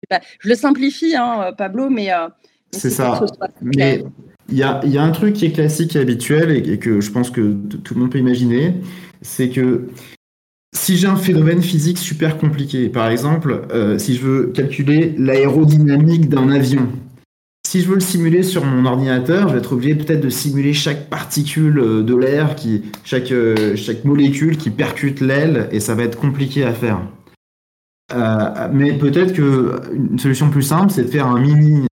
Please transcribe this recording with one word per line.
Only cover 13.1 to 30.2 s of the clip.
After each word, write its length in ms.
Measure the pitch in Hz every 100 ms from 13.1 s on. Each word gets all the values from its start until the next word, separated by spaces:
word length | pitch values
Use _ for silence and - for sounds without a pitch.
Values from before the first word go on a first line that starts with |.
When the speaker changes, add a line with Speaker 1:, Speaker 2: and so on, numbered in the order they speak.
| 117 139 165 156 117 -
Speaker 2:
euh, 260 | 117 104 104
si 180 | - 123
je 60 |
veux 240 | 131 135 123
calculer 600 | - 135 - 143 151 165 151
l'aérodynamique 1120 | 131 135 139 139 151 151 151 143 156 165 151
d'un 200 | 139 131
avion, 380 | 139 127 139 120 - - - _ _ _ _ -
si 160 | 185
je 60 | 180
veux 80 | 196
le 40 |
simuler 420 | 180 175 165 175
sur 220 | 180 131
mon 220 | 139 131 127
ordinateur, 640 | 127 135 127 127 175 196
je 40 |
vais 60 | 131
être 160 | 107
obligé 200 | 127 131
peut-être 260 | 151 - 160
de 80 | 139
simuler 420 | - 147 139 139
chaque 380 | 147 - 147 -
particule, 680 | - - - 147 - 156 147
euh, 240 | 117 110
de 140 | 110 123
l'air, 400 | 131 143 151 147
qui, 280 | 117 107 104 -
chaque, 280 | - 131 123
euh, 440 | 127 113 110 107 101
chaque 280 | 110 110
molécule 520 | 143 147 139 135 156 151
qui 140 | -
percute 500 | 104 139 - 143 135
l'aile, 480 | 131 139 156 139 104
et 60 | 107
ça 160 | 101
va 100 | 110
être 140 | 120 -
compliqué 460 | 143 139 139 143
à 80 | 131
faire. 300 | 107 120 98 95 - _ _ _ _ _ _ _ _ _
Euh, 560 | 123 113 110 107 - 110
mais 260 | 135 143 139
peut-être 340 | 143 151 185
que 500 | 185 143 135 123 - -
une 260 | 113 -
solution 320 | 123